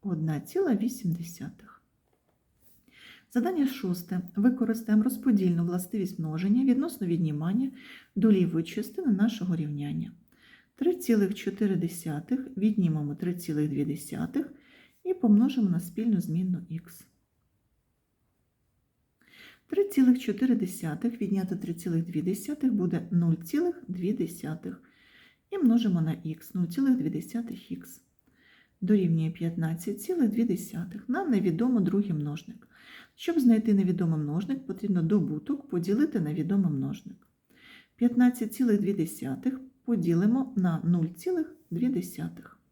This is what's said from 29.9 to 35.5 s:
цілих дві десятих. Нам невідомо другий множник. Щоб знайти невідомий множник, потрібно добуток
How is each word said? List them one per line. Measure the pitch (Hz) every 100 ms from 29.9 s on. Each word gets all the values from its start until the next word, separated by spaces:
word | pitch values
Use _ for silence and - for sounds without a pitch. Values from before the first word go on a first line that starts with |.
| 202
цілих | - 359 233
дві | 220
десятих. | 233 180 - - 175 - -
Нам | 277 370
невідомо | 208 185 165 240 240
другий | 175 196 202
множник. | 156 147 151 - - - _ - - -
Щоб | _ - 339
знайти | 247 220 220
невідомий | 202 185 170 170 160
множник, | 147 160 202 269 -
потрібно | 190 202 180
добуток | 160 202 143 151 -